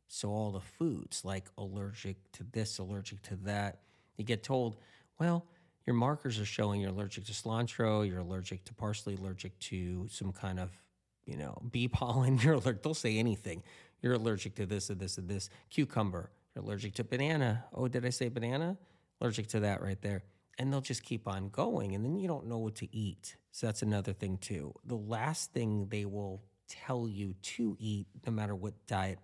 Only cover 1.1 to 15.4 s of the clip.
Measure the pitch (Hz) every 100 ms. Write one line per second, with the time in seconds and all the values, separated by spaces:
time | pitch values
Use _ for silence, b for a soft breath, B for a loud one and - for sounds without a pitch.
1.1 | - 92 95 92 - 98 101 98 107 101
2.1 | 92 _ - 107 113 107 - 92 101 101
3.1 | 101 - 95 98 101 101 - b b b
4.1 | - 107 107 - 131 117 107 B B B
5.1 | - 170 170 - b b b - 120 127
6.1 | 147 131 110 104 - 104 101 98 95 101
7.1 | 104 101 104 113 113 117 - 113 107 101
8.1 | 92 87 95 90 92 - - 110 104 104
9.1 | 98 95 90 95 - - 92 90 90 92
10.1 | - 95 90 98 92 90 92 _ _ _
11.1 | _ - - 71 - 120 120 123 - 120
12.1 | 123 127 131 135 147 123 104 151 160 117
13.1 | 110 117 101 101 87 B B B B 123
14.1 | 120 113 98 - 104 95 101 - 95 92
15.1 | - 90 98